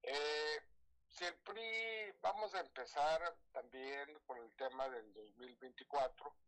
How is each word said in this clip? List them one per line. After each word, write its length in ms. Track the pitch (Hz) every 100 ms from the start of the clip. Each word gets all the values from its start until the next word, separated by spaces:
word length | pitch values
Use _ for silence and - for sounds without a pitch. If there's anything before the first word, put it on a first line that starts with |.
Eh, 600 | - 147 147 151 151 151 - - - - _
si 160 | -
el 100 | 175 -
pri, 720 | - 214 226 226 226 220 208 -
vamos 320 | - 208 214
a 60 | 190
empezar 760 | 170 - 127 - 147 160 170 - -
también 680 | 131 123 131 131 139 143 151
con 180 | _ 127
el 120 | 117
tema 340 | - 135 131 135
del 240 | 123 107
dos 240 | 104 107 117
mil 180 | 123 123
veinticuatro 800 | 131 123 - 143 131 - 143 -